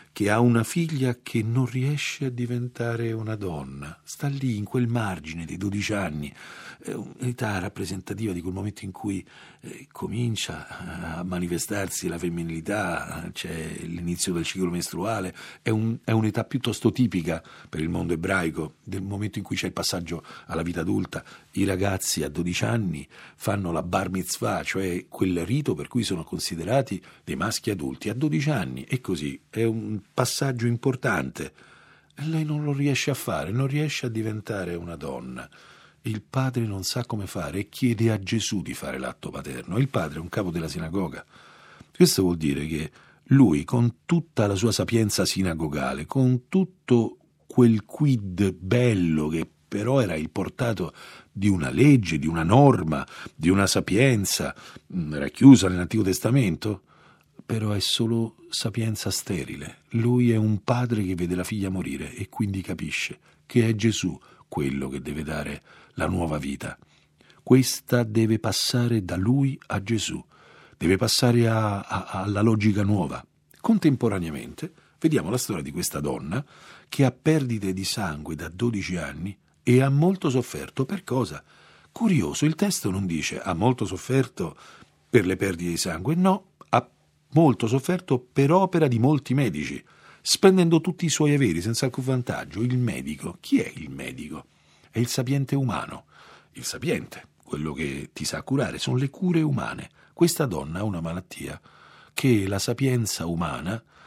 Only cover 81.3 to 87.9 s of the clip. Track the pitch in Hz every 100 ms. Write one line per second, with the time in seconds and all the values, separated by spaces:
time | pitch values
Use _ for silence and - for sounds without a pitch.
81.3 | - - - - - _ - 233 165 78
82.3 | - 147 160 202 - 107 95 95 80 76
83.3 | 78 - 85 120 123 101 92 - 131 127
84.3 | - 82 - - - - _ _ 123 92
85.3 | 92 98 85 87 82 - 82 95 170 190
86.3 | 196 - _ - 196 - _ _ _ _
87.3 | 147 165 117 113 135 -